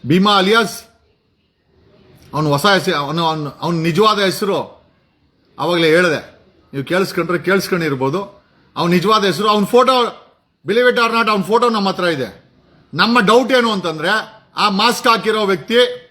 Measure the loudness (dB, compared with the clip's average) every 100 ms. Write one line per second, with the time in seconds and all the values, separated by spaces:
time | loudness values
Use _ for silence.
0 | 2 2 4 2 2 2 0 -8 -20 _
1 | _ _ _ _ _ _ _ _ _ _
2 | _ _ -12 -4 -2 0 2 0 0 -4
3 | -4 -2 -2 -4 -8 -8 -4 -2 -2 2
4 | 2 2 -2 -2 -4 -4 -6 -16 _ _
5 | _ _ _ _ _ -8 -2 2 4 4
6 | 2 -2 -8 -20 _ _ _ -10 -4 -2
7 | -2 -4 -4 -4 0 -2 0 -4 -2 -2
8 | -2 -4 -8 -18 _ _ _ -4 0 2
9 | 2 2 0 0 0 0 2 4 4 2
10 | -2 -6 _ _ _ _ -4 2 2 2
11 | 0 0 0 0 0 0 2 0 -2 -2
12 | -2 -2 -6 -12 _ _ _ _ _ -2
13 | 2 2 4 2 4 0 0 -2 -6 -4
14 | -4 -4 -6 -20 _ -4 -2 2 0 0
15 | 0 0 0 -2 0 -2 0 2 2 -2
16 | -16